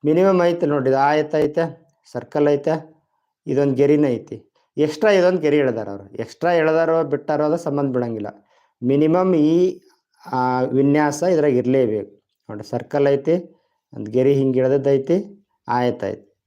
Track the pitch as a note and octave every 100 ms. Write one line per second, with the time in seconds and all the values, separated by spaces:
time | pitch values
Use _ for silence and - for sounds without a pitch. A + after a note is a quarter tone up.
0 | D3 D#3+ F#3+ F#3+ F3 E3+ D#3+ D3 C3 C3+
1 | C#3 D3+ D3+ D#3 D3+ D3+ E3 C#3+ _ _
2 | _ B2 - D3+ D3 C#3+ C#3+ D#3+ D3+ _
3 | _ _ _ _ - C3+ C#3+ C3 C#3+ D3+
4 | D3 A#2 - A2 _ _ _ - D3+ D3+
5 | A3 G3 F3+ F3+ D3+ D3 C3+ A2+ G#2 G2
6 | G2 G2 A2+ - E3+ F3 D#3+ D#3+ D#3+ E3
7 | D3+ C#3+ - D3 D3+ E3 E3 C#3+ C#3 B2
8 | A#2+ A2 G#2 - _ _ _ _ A#2+ C#3
9 | D#3 E3+ F#3+ E3+ D3+ E3 F3+ - _ _
10 | _ _ - B2+ B2+ B2+ B2+ C3 C#3 D3
11 | D3 D3 F3 E3+ D3 B2 B2 C3+ A#2+ G#2+
12 | G2+ _ _ _ _ G#2+ G#2+ A#2+ A#2+ D3
13 | C#3+ C#3 C#3 E3+ F3 _ _ _ _ A#2+
14 | G#2+ A#2+ C3 C#3 C3+ B2+ B2+ C#3 C3+ C#3
15 | C3+ F3 G3+ - _ _ - A#2+ B2 A#2+
16 | G2 G#2 _ _